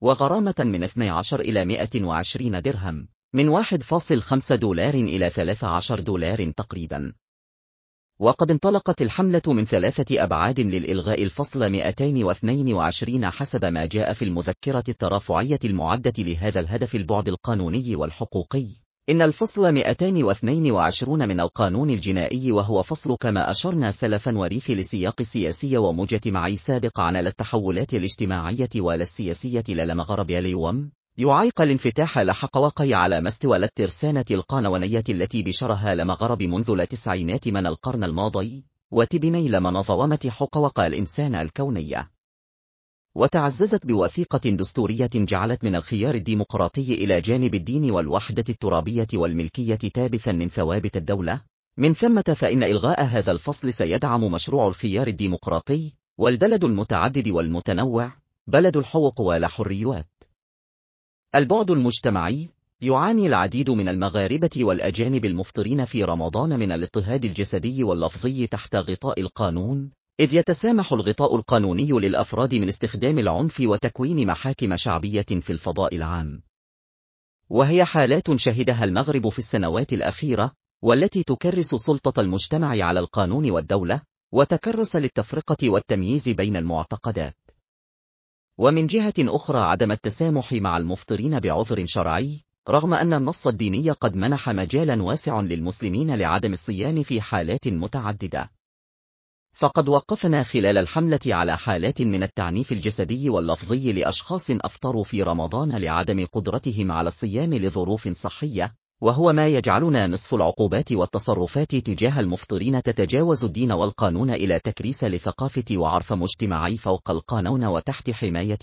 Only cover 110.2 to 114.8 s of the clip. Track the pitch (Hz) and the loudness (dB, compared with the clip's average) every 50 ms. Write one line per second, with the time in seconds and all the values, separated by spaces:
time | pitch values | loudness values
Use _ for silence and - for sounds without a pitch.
110.2 | - - 131 107 87 85 - - 107 95 95 113 156 - 120 92 87 - - 101 | -2 -2 2 2 2 2 4 2 2 2 2 0 0 0 0 0 0 0 -2 -2
111.2 | - - 104 90 90 87 - 139 156 - 143 127 113 117 95 76 110 127 143 139 | -2 0 0 0 -2 -2 0 -2 -2 0 0 -2 -2 -2 0 0 2 2 2 0
112.2 | 104 90 87 - - - 104 87 95 127 135 127 - 127 110 - 98 - 120 139 | 0 0 -2 -4 -4 -4 -4 -2 0 0 0 0 0 0 0 0 0 2 2 2
113.2 | 165 170 156 113 120 101 78 113 127 117 101 82 107 101 - - 110 95 82 90 | 2 2 2 2 0 -2 -2 0 0 2 2 2 0 0 0 0 0 0 2 0
114.2 | 131 131 117 - 95 95 85 82 - 110 - - | 0 0 0 0 2 2 0 0 0 -4 -6 -4